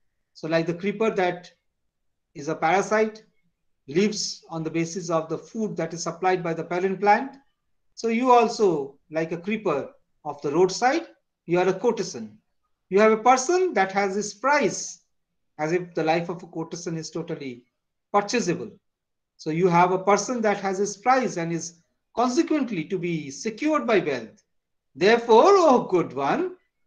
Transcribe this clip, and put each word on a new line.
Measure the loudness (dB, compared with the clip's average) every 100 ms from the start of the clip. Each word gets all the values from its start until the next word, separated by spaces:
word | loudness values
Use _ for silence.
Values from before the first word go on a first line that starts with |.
| _ _ _
So | _ -4
like | -2 -2
the | -4
creeper | -4 -2 -2
that | 0 -2 -2 -10 _ _ _ _ _ _ _ _
is | -12 -8
a |
parasite, | -2 2 2 2 0 0 -4 _ _ _ _ _ _ -4
lives | 0 0 0 -8 -10 -12
on | -10
the | -6
basis | -4 -4 -6 -4
of | -2 -2
the | -8
food | -10 -8 -6 -6
that | -8
is | -6
supplied | -8 -4 -2 -2
by | -2
the | -6
parent | -6 -4 -4 0
plant. | 2 2 0 -14 _ _ _ _ _ -8
So | -4
you | 0 4
also, | 6 4 2 2 2 -4 -12 -8
like | -6 -4
a | -6
creeper | -4 -4 -2 -2 -4 -14 _ _
of | -14 -8
the | -2
roadside, | 2 2 2 0 0 -4 _ _ _ -2
you | 0
are | 0
a |
courtesan. | 0 0 -2 -6 -10 -14 -18 _ _ _ _ -2
You | 4
have | 4
a | 4 4
person | 4 2 0 0
that | 0 0
has | 0 -2
his | -4 -8
price, | -4 0 2 0 -4 -10 -16 _ _ _ _ _ -8
as | -2
if | -2 -4
the | -4
life | 0 0 -2
of | -10
a | -12
courtesan | -12 -10 -10 -8 -8
is | -8
totally | -10 -10 -10 -12 -14 _ _ _ _ _
purchasable. | -2 0 0 0 -2 -6 -16 _ _ _ _ _ -12
So | -6
you | 0 4
have | 6 4
a | 4
person | 2 2 2 -2
that | 0 0
has | -2 -2
his | -4 -2
price | 2 2 0 -4
and | -6
is | -6 -8 -16 _ _ _
consequently | -2 0 0 0 0 -2 -6
to | -6 -4
be | -4 -4 -6
secured | -10 -8 -4 -2 0 2
by | 0
wealth. | 0 -4 -8 _ _ _ _ _ _
Therefore, | 0 4 4 6 6 8 8
O | 6 4 2
good | 0 0
one, | -2 -2 -2 -4 -8 _ _